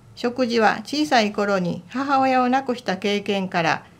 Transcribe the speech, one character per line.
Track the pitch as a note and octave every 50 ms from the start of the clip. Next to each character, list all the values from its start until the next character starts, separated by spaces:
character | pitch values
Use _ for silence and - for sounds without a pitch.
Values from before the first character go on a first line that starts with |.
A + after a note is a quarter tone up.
| - - -
食 | - - B3 A#3+ C4 B3+
事 | A3+ A#3 A3+
は | A3 G3 F3+ G#3+ G#3+
小 | - C4+ D4 D4+
さ | D4 C4+ A#3
い | G#3+ G#3
頃 | G#3 - G3+ G3+ G3+ F#3+
に | F3+ E3+ E3+ - - -
母 | - B3+ C#4 C#4 C#4 C4+
親 | C4+ C4 B3+ B3+
を | B3+ B3
亡 | B3+ C4+ C4+
く | - B3
し | -
た | - - F#3
経 | F#3 - G3+ G3+ G#3
験 | G3+ - G3+ G3 F#3+ F#3
か | - F3+
ら、 | D#3+ D#3 - - - - -